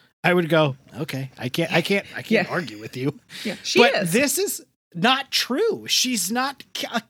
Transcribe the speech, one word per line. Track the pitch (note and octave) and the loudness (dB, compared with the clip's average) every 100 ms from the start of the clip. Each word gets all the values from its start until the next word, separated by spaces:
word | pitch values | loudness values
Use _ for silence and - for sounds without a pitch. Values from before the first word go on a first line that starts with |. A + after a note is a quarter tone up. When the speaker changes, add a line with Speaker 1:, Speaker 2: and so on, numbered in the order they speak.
| _ _ | _ _
Speaker 1:
I | F3 | 2
would | F3+ D#3+ | 2 4
go, | D#3+ D3 C3+ _ - | 4 4 0 _ -10
"Okay, | D#3 C3 C3+ - | -8 -6 -8 -8
I | B2 | -6
can't, | - E3 | -2 0
I | E3+ | 0
can't, | E3 G3 - - | 2 0 -2 -8
I | |
can't | - G#3+ - | 0 0 2
Speaker 2:
Yeah. | |
Speaker 1:
argue | D#3+ C3 G#2+ | -2 -6 -10
with | A2 B2 | -12 -6
you." | C3+ - - - | -4 -4 -10 -10
Speaker 2:
Yeah, | A3 - | -8 -8
she | - F4+ | 0 6
Speaker 1:
But | - D4 | 6 4
Speaker 2:
is. | E3 | 0
Speaker 1:
this | G3+ C#4 - | 2 2 0
is | G4 - - _ _ | -2 -4 -12 _ _
not | E3+ A3 C4 C4+ | -2 2 2 0
true. | - - C4+ A4+ C#3 G#2+ | -4 -2 0 0 -2 -2
She's | - B3+ A#3 F3 | 0 0 0 -2
not | A#3+ C4 - - - | -2 -4 -6 -12 -10
ca-, | C#4+ | -6
a | A3+ | -6